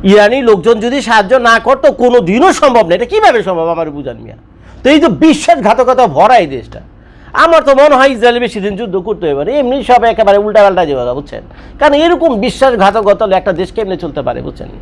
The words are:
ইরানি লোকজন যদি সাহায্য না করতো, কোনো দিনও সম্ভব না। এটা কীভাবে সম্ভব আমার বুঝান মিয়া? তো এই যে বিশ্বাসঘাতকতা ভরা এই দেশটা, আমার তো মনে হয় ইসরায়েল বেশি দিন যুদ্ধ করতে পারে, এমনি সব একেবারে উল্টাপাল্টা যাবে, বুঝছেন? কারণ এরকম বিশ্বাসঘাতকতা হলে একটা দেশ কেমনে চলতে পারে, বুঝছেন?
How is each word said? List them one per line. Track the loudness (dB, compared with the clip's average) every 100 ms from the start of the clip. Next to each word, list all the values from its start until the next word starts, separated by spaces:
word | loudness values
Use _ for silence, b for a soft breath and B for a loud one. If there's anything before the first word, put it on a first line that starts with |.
| 4
ইরানি | 4 4 2 0
লোকজন | 0 2 0
যদি | -2 -6 0
সাহায্য | 0 2 0 2
না | 0 0
করতো, | 2 0
কোনো | 2 2 2 0
দিনও | 2 2
সম্ভব | 2 2 2 0
না। |
এটা | 0 -2
কীভাবে | 2 2 2 -2
সম্ভব | -4 -4
আমার | -4 -6 -8
বুঝান | -12 -14
মিয়া? | -18 -20 _ _ b b
তো | 2
এই | 2
যে | 2 2
বিশ্বাসঘাতকতা | 2 2 0 0 2 0 0 2 0 2
ভরা | 2 2
এই | 0 -6
দেশটা, | -14 -20 -20 -20 b b b -2
আমার | 2 2 2
তো | 4
মনে | 4 4
হয় | 2
ইসরায়েল | 2 0 0 -4
বেশি | -6
দিন | -8 -8
যুদ্ধ | -8 -8 -6
করতে | -6 -4 -4
পারে, | -2 -2
এমনি | -2 -4 0
সব | 2 2
একেবারে | 0 2 2
উল্টাপাল্টা | 2 2 2 2 -2
যাবে, | -2 -4 -6
বুঝছেন? | -10 -16 -18 B B B
কারণ | 0 2
এরকম | 0 0 -2 -2
বিশ্বাসঘাতকতা | -4 0 0 2 0 0 0 0
হলে | 0 -2
একটা | -2 -6
দেশ | -6 -6
কেমনে | -8 -8
চলতে | -8 -8 -8
পারে, | -8 -10
বুঝছেন? | -14 -18 -18